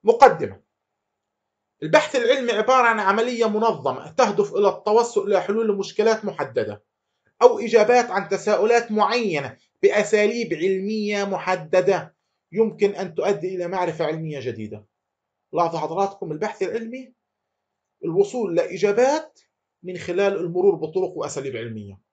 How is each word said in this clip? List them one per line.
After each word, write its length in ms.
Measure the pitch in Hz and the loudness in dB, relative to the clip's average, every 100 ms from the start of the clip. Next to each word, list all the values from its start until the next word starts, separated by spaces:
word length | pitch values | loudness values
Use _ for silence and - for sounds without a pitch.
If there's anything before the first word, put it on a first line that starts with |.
مقدمة. 560 | 202 240 262 160 120 98 _ _ _ _ _ _ _ _ _ _ _ _ | 4 8 8 8 -6 -8 _ _ _ _ _ _ _ _ _ _ _ _
البحث 340 | 160 190 - 262 | 2 2 4 -2
العلمي 360 | 233 269 240 | 2 2 2
عبارة 340 | 214 214 262 240 | -2 2 4 4
عن 140 | 220 | 2
عملية 480 | 190 208 240 240 226 | 2 2 0 0 0
منظمة 640 | 214 226 156 135 127 151 | 2 0 0 -4 -6 -8
تهدف 420 | - 226 202 - | 0 0 2 -2
إلى 140 | 190 202 | 2 0
التوصل 580 | - - 214 233 - 196 | 0 2 2 2 -2 0
إلى 140 | 196 | 0
حلول 280 | 165 214 220 | 0 -2 0
لمشكلات 560 | 202 185 - 220 220 | -2 -6 0 0 0
محددة 600 | 202 165 143 120 139 104 _ _ _ _ _ _ | -4 -8 -4 -4 -4 -8 _ _ _ _ _ _
أو 160 | 247 202 | 4 4
إجابات 520 | 226 220 208 247 240 | 2 2 6 4 2
عن 180 | 185 165 | -4 -4
تساؤلات 640 | 190 208 196 214 233 233 | -4 0 0 4 2 2
معينة 640 | 214 202 240 220 156 135 - _ _ | 0 0 0 0 -2 -6 -12 _ _
بأساليب 720 | 202 202 202 214 208 233 226 | 2 2 2 2 2 0 -4
علمية 680 | 156 180 190 196 220 208 208 | -2 -2 -2 -2 -4 -2 -2
محددة 920 | 196 190 - 180 156 185 180 185 156 _ _ _ _ | -4 -4 -4 -4 0 2 2 0 -4 _ _ _ _
يمكن 380 | 185 220 - 202 | -2 -2 2 0
أن 240 | 196 185 | 0 -8
تؤدي 400 | 156 165 196 180 | -4 -2 -2 -4
إلى 140 | 185 175 | -6 -6
معرفة 360 | 190 180 160 | -4 -4 -2
علمية 360 | 156 160 160 147 | -4 -4 -8 -8
جديدة. 460 | 120 110 107 107 _ _ _ _ _ _ _ | -8 -8 -12 -14 _ _ _ _ _ _ _
لاحظوا 280 | 156 170 165 | -2 -2 -2
حضراتكم 520 | 151 165 196 - 170 | -6 -4 -4 -4 -12
البحث 300 | 151 208 202 | -8 -8 -6
العلمي 520 | 185 226 226 254 262 _ _ _ _ _ _ _ _ _ | -6 -6 -10 -14 -18 _ _ _ _ _ _ _ _ _
الوصول 520 | 165 170 202 247 202 170 | -4 0 0 -2 -2 -2
لإجابات 840 | - 180 202 202 254 302 311 _ _ _ _ _ | -2 0 0 4 2 2 -4 _ _ _ _ _
من 160 | 175 180 | -12 -12
خلال 380 | - 175 202 196 | -6 0 0 0
المرور 380 | 180 175 196 | -4 2 2
بطرق 380 | 170 156 185 185 160 | 2 -4 -4 -4 -4
وأساليب 400 | 143 147 135 120 | -8 -6 -8 -10
علمية. 420 | 117 110 101 95 _ | -10 -12 -14 -18 _